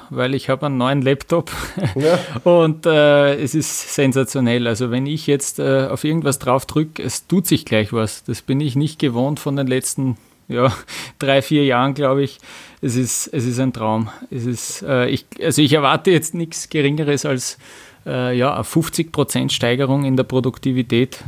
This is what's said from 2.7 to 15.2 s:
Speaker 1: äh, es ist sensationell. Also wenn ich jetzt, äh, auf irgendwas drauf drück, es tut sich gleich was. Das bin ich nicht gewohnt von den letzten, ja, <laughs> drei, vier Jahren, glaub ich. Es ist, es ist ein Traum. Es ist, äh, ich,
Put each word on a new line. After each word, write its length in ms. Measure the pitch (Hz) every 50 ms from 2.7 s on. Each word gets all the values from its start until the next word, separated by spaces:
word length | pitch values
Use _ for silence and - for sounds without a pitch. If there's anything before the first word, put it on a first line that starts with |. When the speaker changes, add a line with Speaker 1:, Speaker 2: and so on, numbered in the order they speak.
| 156 156 -
Speaker 1:
äh, 500 | 170 156 151 147 147 143 143 143 143 143
es 180 | 143 151 123 -
ist 400 | 160 135 - - - - - -
sensationell. 760 | - 143 135 123 135 135 - - 139 123 117 117 123 120 117
Also 220 | 113 104 127 117
wenn 160 | 117 127 135
ich 220 | 143 156 156 - 143
jetzt, 320 | 143 143 - - - -
äh, 280 | 143 135 135 135 131 139
auf 140 | - - -
irgendwas 340 | 151 160 165 156 143 - -
drauf 260 | - 127 127 135 -
drück, 340 | - - 151 156 156 - -
es 280 | - - - - - -
tut 180 | 175 196 -
sich 200 | - - - -
gleich 260 | - 113 110 107 -
was. 320 | 123 113 110 107 - - -
Das 180 | - 117 -
bin 200 | - - 131 139
ich 160 | 151 143 117 139
nicht 220 | 156 151 160 -
gewohnt 420 | 160 135 117 120 127 143 151 -
von 160 | - 147 139 139
den 100 | 139 127
letzten, 480 | 127 131 - - - - 135 131 117 - _ _ _ _ _ -
ja, 240 | 123 120 123 131 98 - - - -
<laughs> 240 | - - - - -
drei, 220 | 143 135 135 139
vier 240 | 135 - 156 147 143
Jahren, 280 | 135 123 120 131 139 135
glaub 260 | 143 143 131 135 139
ich. 200 | 143 127 - - - - - - - - - -
Es 140 | - 135 117
ist, 320 | 127 127 113 - - - -
es 180 | - 143 117
ist 140 | 127 120 123
ein 140 | 131 131 -
Traum. 340 | 117 110 110 110 110 110 107 - - - -
Es 140 | - 127 113
ist, 360 | 123 120 - - - - -
äh, 280 | 190 147 135 127 123 123
ich, 160 | 131 -